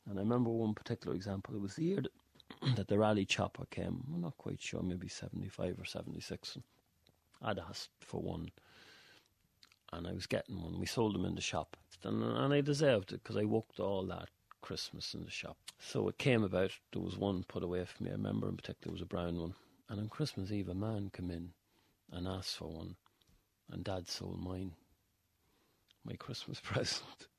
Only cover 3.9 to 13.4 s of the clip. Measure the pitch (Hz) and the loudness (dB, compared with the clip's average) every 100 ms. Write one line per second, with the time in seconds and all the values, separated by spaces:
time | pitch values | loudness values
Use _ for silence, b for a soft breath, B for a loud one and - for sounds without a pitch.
3.9 | 90 131 170 170 - - 98 - - 90 | -2 -2 -2 -2 -4 -6 -6 -2 0 0
4.9 | 90 90 - 92 87 95 - 90 90 92 | 0 -4 -6 -6 -4 -4 -2 -2 -2 -6
5.9 | - 82 82 - - - - - _ _ | -6 -6 -8 -6 -8 -8 -10 -14 _ _
6.9 | _ _ _ _ - 113 95 85 - - | _ _ _ _ -6 -2 -2 -4 -10 -10
7.9 | _ - 90 87 85 82 - B B B | _ -6 -2 -2 -2 -6 -10 B B B
8.9 | B B B B _ _ _ - _ - | B B B B _ _ _ -20 _ -10
9.9 | 85 87 92 - - - 92 82 90 95 | -6 -4 -4 0 0 0 -6 -4 -2 0
10.9 | - 110 98 92 87 - - - - _ | 4 4 4 2 0 0 -2 -4 -10 _
11.9 | - 110 107 113 117 135 143 143 143 151 | -8 -2 0 2 2 4 4 4 6 6
12.9 | 113 98 - - 104 | 6 4 -8 -2 2